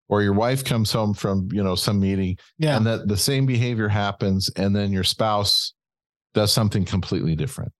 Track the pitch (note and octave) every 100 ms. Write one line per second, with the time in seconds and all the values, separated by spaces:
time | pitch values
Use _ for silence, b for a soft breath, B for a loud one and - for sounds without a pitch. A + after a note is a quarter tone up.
0 | - G#2 G2+ G2 A#2+ C3+ C3+ A#2 G#2+ A#2
1 | G#2+ G2+ G#2+ G2 F#2+ G2+ F#2+ F2+ - G2+
2 | G2 G2 F#2 F2+ b - D#3 B2 A2+ A2+
3 | G2 G2 - C3+ C3+ A#2+ B2 A2+ G#2 G#2
4 | G2+ - G2+ F#2+ F#2+ - G2 G2+ G2+ F#2+
5 | F#2 - A2+ G#2 G2+ - - - _ _
6 | _ _ _ G#2+ G#2 - G#2+ G#2+ F2+ F#2+
7 | - F2+ D#2+ D#2 D2 - -